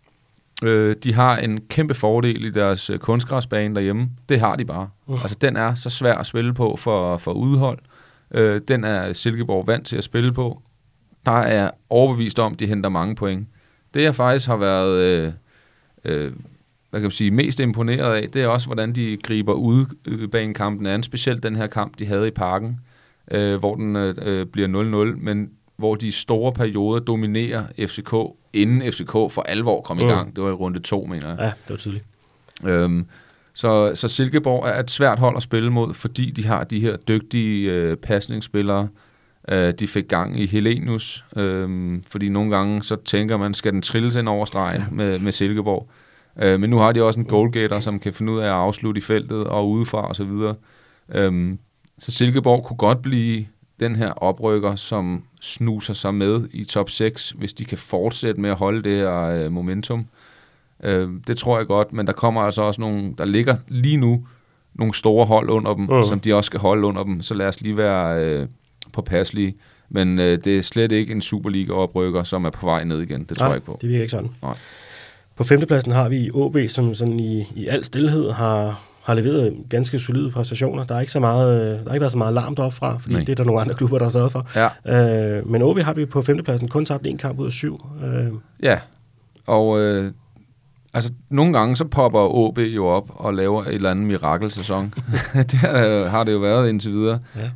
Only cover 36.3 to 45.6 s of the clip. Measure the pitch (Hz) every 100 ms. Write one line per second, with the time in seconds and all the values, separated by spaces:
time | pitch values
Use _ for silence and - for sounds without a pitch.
36.3 | 113 110 87 - 107 113 101 - 110 -
37.3 | 120 110 101 98 90 82 82 - 101 -
38.3 | 110 - 104 101 101 104 - _ _ _
39.3 | _ - 95 87 87 104 104 - 87 92
40.3 | 117 95 107 107 120 123 113 - - -
41.3 | 107 98 92 92 92 90 87 - 101 101
42.3 | 101 107 98 101 104 - 107 - 104 107
43.3 | 107 101 98 107 95 - 113 120 123 110
44.3 | 104 104 98 92 - 101 107 101 92 98
45.3 | - 101 104